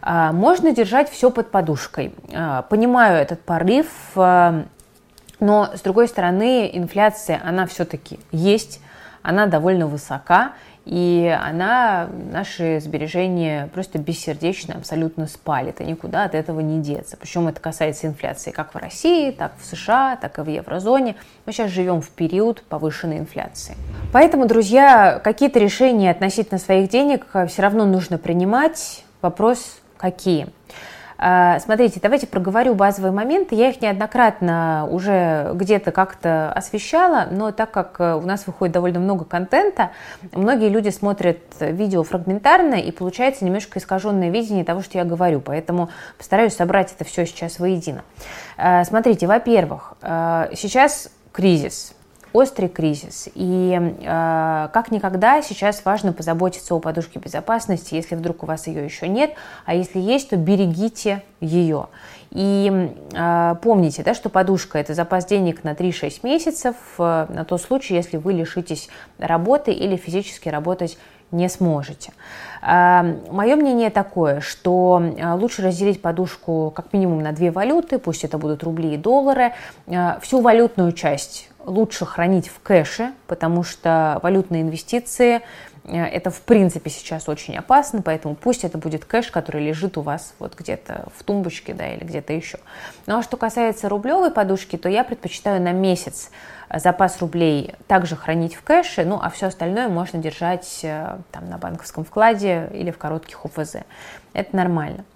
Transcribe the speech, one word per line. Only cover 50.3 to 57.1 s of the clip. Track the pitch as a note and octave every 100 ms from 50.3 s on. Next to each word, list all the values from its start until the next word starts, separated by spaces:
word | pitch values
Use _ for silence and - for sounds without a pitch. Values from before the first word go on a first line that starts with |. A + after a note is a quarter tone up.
| E3 -
сейчас | - G3+ B3 C#4+ - - _ _
кризис. | - F#3 E3 - - - _ _ _ -
Острый | A3 C4+ C4+ F3+
кризис. | - D#3+ C#3+ - - -
И, | - F#3 F#3 F#3 F3+ E3+ -
э, | - E3 E3 D#3+ D#3+ D#3 D3+
как | E3 E3
никогда | G#3+ F#3+ F#3 G#3+ D4
сейчас | D4 G#3 G3+ G3+ -
важно | G#3 G3+
позаботиться | F3 D#3+ E3 F#3 F3+ -
о | E3+
подушке | E3 D#3+ E3